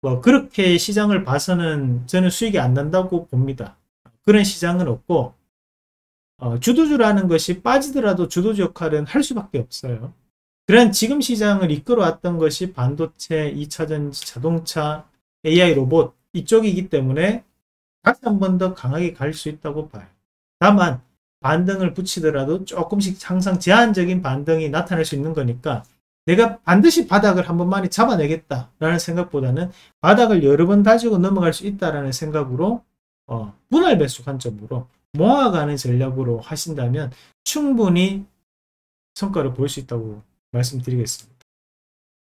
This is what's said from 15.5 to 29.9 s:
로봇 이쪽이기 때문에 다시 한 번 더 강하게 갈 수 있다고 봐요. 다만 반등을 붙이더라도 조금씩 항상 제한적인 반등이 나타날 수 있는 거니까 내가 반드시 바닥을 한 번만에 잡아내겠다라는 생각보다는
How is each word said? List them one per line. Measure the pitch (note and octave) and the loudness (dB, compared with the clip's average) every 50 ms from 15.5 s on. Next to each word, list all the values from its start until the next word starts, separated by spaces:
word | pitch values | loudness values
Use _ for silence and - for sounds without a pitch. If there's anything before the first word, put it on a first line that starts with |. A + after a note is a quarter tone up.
| D#3+ F3 F3+ F3 D#3 | 4 4 6 4 4
로봇 | C#3 C3 B2+ D#3 E3 D3+ - _ _ _ _ | 2 0 2 2 2 2 2 _ _ _ _
이쪽이기 | _ F3+ - - A3 A3 A3 G#3+ F3+ F3 F#3 F#3 | _ -10 -2 2 2 4 4 2 0 -2 -4 -2
때문에 | - D3 C3 C3 C3 D3 F3 G3+ A3 A#3+ _ _ _ _ _ _ _ _ _ _ _ _ | -2 -2 0 0 0 0 0 0 -2 -4 _ _ _ _ _ _ _ _ _ _ _ _
다시 | _ G#3+ B3 _ | _ 0 0 _
한 | - A#3 G#3 G3 | -2 -2 0 0
번 | F#3+ F#3 F#3 | 0 0 0
더 | F3+ F#3 F#3 | 0 0 -2
강하게 | F#3 - - B2+ C#3 D#3+ F3 E3+ | -4 -4 -6 -4 -4 -2 -4 -4
갈 | F3 - C3+ D3 D#3 | -4 -4 -6 -6 -6
수 | D#3 - D3+ | -6 -10 -10
있다고 | D3 D3 _ D#3 C#3+ D#3 D#3 D#3 | -10 -8 _ -8 -8 -8 -10 -10
봐요. | - G#2 - _ _ _ _ _ _ _ _ _ _ _ | -14 -20 -20 _ _ _ _ _ _ _ _ _ _ _
다만 | E3+ G3+ G#3 G3+ F3+ E3 B2+ B2+ _ _ _ _ _ _ _ _ | 4 4 6 6 4 2 0 -6 _ _ _ _ _ _ _ _
반등을 | - C3 D#3 E3+ F3+ F#3 G3 F#3+ F#3 E3+ | -2 -2 0 0 0 -2 -2 -2 -2 -2
붙이더라도 | - - F#3 F#3+ - F#3 D#3+ D#3 D3+ C#3 C3+ C#3 E3 F#3+ F#3+ | -2 -4 -8 -6 -6 -2 -2 -2 0 0 -2 -2 -4 -4 -6
조금씩 | - - F3+ E3 - G#3 G3+ G3+ F#3+ F#3 - - - | -8 -6 -6 -6 -4 -2 -2 -2 -2 -4 -10 -6 -4
항상 | F3+ F#3 F#3 G3 F#3 F3+ | -2 -2 0 0 -2 -2
제한적인 | - F3 F#3+ A3+ A#3+ A3+ G#3 F#3 F3 F3 F3+ F3+ | 2 4 4 4 4 4 2 0 0 0 -2 -2
반등이 | F3+ C3+ C3 C#3 C#3+ D#3 D#3+ D#3+ D#3+ D3 | -2 -2 -4 -4 0 0 0 0 0 -2
나타날 | C#3 D#3+ F3 - F#3 E3 D#3+ | -4 -4 -4 -2 -2 -4 -2
수 | - - | -4 -4
있는 | C#3 C#3 D#3+ D#3+ | -6 -4 -4 -4
거니까 | D3+ C3+ A#2+ A#2+ B2 - D#3 C3 A2 - _ _ _ _ _ _ _ _ | -2 -2 -4 -4 -4 -6 -6 -6 -6 -8 _ _ _ _ _ _ _ _
내가 | - F3 G3 A#3 A3+ - - | 2 4 4 4 2 0 -6
반드시 | _ - F3+ G3 B3 E4+ E4 E4+ - | _ 4 6 8 8 6 6 4 0
바닥을 | - - G#3 G#3+ G#3 F#3 F3+ F3 - | 2 2 4 4 4 2 2 0 -2
한 | E3+ E3+ | -2 -2
번만에 | F3+ F3+ F#3+ G3 F#3 F#3 | 0 0 -2 -2 -2 -4
잡아내겠다라는 | - - A3+ B3 A#3+ F3 D3+ C#3+ D#3+ D#3+ _ _ C#3 B2 B2 - _ _ D#3 D#3+ E3+ E3 | 2 2 2 2 4 0 0 0 -2 -4 _ _ -8 -8 -8 -10 _ _ -2 0 0 -2
생각보다는 | - - E3 F3 F3+ F3+ - C#3+ C3 B2+ B2+ D#3 F3 F3+ - _ _ _ | -2 -4 -4 -4 -4 -4 -4 -2 0 0 -2 -2 -2 -6 -10 _ _ _